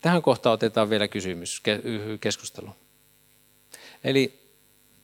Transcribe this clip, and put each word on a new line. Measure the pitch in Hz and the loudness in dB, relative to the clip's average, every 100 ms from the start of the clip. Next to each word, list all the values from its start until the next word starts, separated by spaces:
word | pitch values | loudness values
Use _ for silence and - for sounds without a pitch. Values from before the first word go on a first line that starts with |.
Tähän | 160 175 | 2 2
kohtaan | 156 120 - | 4 2 2
otetaan | 113 113 113 107 | 2 2 2 2
vielä | 110 104 | 2 0
kysymys, | 107 92 85 85 - | -4 -6 -6 -8 -6
ke-, | - 104 120 110 107 107 | -2 -2 -2 -6 -8 -6
keskustelu. | 107 101 - - 101 98 _ _ _ _ _ _ _ _ _ - - - | -4 -4 -10 -16 -18 -20 _ _ _ _ _ _ _ _ _ -20 -20 -8
Eli | 131 135 131 - _ _ _ _ _ _ | 0 2 2 -2 _ _ _ _ _ _